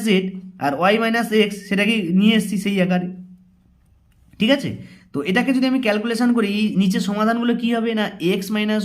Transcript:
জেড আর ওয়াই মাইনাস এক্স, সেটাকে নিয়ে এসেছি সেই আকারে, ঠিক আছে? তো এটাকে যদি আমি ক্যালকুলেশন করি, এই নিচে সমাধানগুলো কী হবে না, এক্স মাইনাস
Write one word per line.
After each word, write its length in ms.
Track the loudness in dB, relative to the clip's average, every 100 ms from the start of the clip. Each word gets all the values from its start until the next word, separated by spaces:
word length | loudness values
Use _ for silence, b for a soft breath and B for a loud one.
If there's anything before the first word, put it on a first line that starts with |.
| 2
জেড 180 | 2 0 -6 -14 -4 -2
আর 60 | 2
ওয়াই 140 | 4 4
মাইনাস 240 | 2 0 2 2
এক্স, 140 | 2 -2 -2
সেটাকে 260 | 0 2 0 2 4
নিয়ে 140 | 6 4
এসেছি 180 | 2 -2
সেই 120 | 0 0 2
আকারে, 220 | 0 -2 -8 -16 -20 -20 _ _ _ _ _ _ _ _ -4
ঠিক 120 | -4 -2
আছে? 120 | -8 -10 B B B
তো 60 | -8 -2
এটাকে 220 | -2 0 0
যদি 80 | 0
আমি 80 | 0 0
ক্যালকুলেশন 440 | -2 -2 0 0 2
করি, 100 | 0 0
এই 60 | 0 2
নিচে 180 | 2 0 -2
সমাধানগুলো 440 | 0 0 0 0 0
কী 80 | -2 -2
হবে 160 | -2 -2
না, 60 | -4 -2 -2
এক্স 140 | -2 -2 -2
মাইনাস 280 | 0 -2